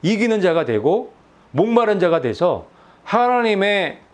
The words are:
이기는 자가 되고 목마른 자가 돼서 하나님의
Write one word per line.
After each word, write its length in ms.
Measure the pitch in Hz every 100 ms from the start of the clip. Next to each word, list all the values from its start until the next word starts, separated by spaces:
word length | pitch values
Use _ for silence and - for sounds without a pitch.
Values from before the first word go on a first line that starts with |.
이기는 400 | 160 214 233 220
자가 240 | 185 165 147
되고 480 | 110 120 196 262 - _ _ _
목마른 480 | - 214 233 226 202
자가 220 | 175 165
돼서 460 | 131 107 175 113 - _ - -
하나님의 960 | - 214 247 247 233 208 202 202 170 - _